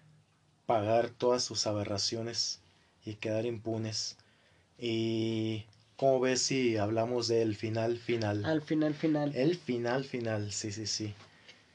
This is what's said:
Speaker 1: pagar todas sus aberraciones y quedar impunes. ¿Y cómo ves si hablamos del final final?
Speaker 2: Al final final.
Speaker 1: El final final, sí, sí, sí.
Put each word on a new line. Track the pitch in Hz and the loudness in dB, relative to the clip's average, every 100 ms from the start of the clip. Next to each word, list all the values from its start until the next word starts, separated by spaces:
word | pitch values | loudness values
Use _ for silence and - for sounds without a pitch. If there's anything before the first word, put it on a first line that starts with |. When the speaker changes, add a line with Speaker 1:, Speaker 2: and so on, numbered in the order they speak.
| - _ _ _ _ _ - | -20 _ _ _ _ _ 0
Speaker 1:
pagar | 113 104 113 117 | 2 4 4 2
todas | - 123 123 | 0 2 2
sus | - 107 110 | 0 -2 0
aberraciones | 104 98 98 - 117 113 107 - - _ _ _ _ 110 | 0 -2 -2 -2 -2 -4 -4 -4 -6 _ _ _ _ -12
y | 107 | -6
quedar | 110 110 120 | -2 0 0
impunes. | 113 113 113 110 110 - - _ _ _ _ _ - | -4 -4 -4 -4 -4 -6 -10 _ _ _ _ _ -6
¿Y | 117 113 113 113 113 110 110 110 - - _ - | -2 0 0 0 0 0 -2 -4 -8 -20 _ 0
cómo | 139 131 | 2 4
ves | 127 127 | 2 2
si | - 131 123 107 | 0 2 2 2
hablamos | 101 113 117 123 110 | 2 0 0 0 2
del | 117 113 104 | 2 2 0
final | 110 110 113 117 | -2 0 0 -2
final? | - 117 104 104 151 | -2 0 0 0 0
Speaker 2:
Al | 156 | 0
final | 151 156 151 | 0 0 2
final. | 147 160 151 143 127 | 2 2 2 0 2
Speaker 1:
El | 147 175 | 2 2
final | - 120 117 127 131 | -2 -2 0 0 -2
final, | 123 113 107 104 | -4 -2 -2 -2
sí, | - 107 | -6 -6
sí, | 101 107 | -6 -4
sí. | - 107 - - - - - _ | -4 -4 -8 -18 -20 -20 -20 _